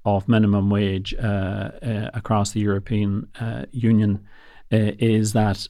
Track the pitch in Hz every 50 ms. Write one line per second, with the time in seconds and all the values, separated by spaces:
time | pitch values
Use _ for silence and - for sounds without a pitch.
0 | - 104 101 95 - - 117 110 107 101 101 101 98 101 101 101 104 98 95 92
1 | 98 - - - 120 104 101 98 95 92 101 101 98 - - - - 117 110 104
2 | 107 - - 110 - - 110 104 101 - - 107 104 101 98 98 98 - 110 104
3 | 104 101 98 107 - - - - 117 113 113 120 - - - 123 113 113 113 107
4 | 107 104 98 101 - - - - - - - - - - 110 110 104 104 - -
5 | 117 113 110 110 107 104 104 113 107 101 98 - -